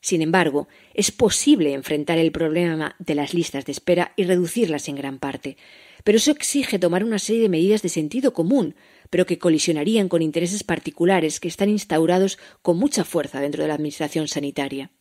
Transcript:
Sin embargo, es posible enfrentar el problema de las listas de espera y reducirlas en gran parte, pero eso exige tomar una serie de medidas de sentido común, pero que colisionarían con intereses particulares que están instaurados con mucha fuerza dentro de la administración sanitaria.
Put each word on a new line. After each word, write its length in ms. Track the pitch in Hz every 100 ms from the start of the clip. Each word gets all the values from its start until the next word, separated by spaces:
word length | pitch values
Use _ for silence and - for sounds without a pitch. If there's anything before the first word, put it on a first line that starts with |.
Sin 220 | - 175
embargo, 460 | 160 185 160 139 - - _
es 160 | - 202
posible 600 | - 226 - - 285 151
enfrentar 460 | 139 - 151 147 165
el 120 | 165
problema 640 | 156 160 160 175 160 151 -
de 160 | 180 147
las 180 | 143
listas 300 | 170 165 139
de 80 | 139
espera 400 | 139 - 180 175
y 80 | -
reducirlas 680 | 180 180 170 220 208 147 147
en 60 |
gran 240 | 143 139 135
parte, 380 | 139 135 139 135 - - - -
pero 140 | - 214
eso 120 | 285
exige 480 | 294 - 285 254 202
tomar 240 | 175 175
una 160 | 220 214
serie 240 | - 226
de 60 | 220
medidas 340 | 170 185 214
de 60 | 180
sentido 440 | - 151 240 262
común, 440 | - 170 269 185 - _ _ -
pero 160 | 175 180
que 120 | 170
colisionarían 720 | 180 156 - 156 151 220 190
con 140 | 170
intereses 400 | 160 151 170 202
particulares 800 | - 165 - - 170 190 160 -
que 80 | 170
están 200 | - 202
instaurados 680 | 214 - 156 165 180 196 - - _
con 160 | - 175
mucha 240 | 277 -
fuerza 380 | 170 170 139 135
dentro 220 | 143 147
de 60 | 156
la 60 |
administración 540 | 151 151 - 151 165 151
sanitaria. 640 | 147 143 139 139 139 135 _